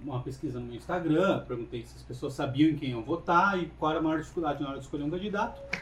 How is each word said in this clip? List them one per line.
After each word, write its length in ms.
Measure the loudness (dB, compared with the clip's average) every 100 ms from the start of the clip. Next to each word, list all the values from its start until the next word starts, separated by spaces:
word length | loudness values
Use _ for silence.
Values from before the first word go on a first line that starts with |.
uma 180 | -4 -6
pesquisa 380 | -6 -6 -6 -6
no 60 | -8
meu 100 | -10
Instagram, 680 | -4 -2 4 6 6 4 0
perguntei 380 | -6 -4 -8
se 120 | -10 -16
as 60 |
pessoas 300 | -12 -6 -6
sabiam 380 | -2 -2 4 4
em 60 | 4
quem 140 | -2
iam 120 | -4
votar 580 | -2 -2 4 6 6 2
e 60 | -2 -2
qual 120 | 0
era 100 | 2
a 20 |
maior 180 | 2 0
dificuldade 420 | -2 -2 -2 -2
na 60 | -4
hora 100 | -6
de 60 |
escolher 180 | -6 -4
um 80 | -2
candidato. 500 | -2 -2 0 -2 -4 -8 -8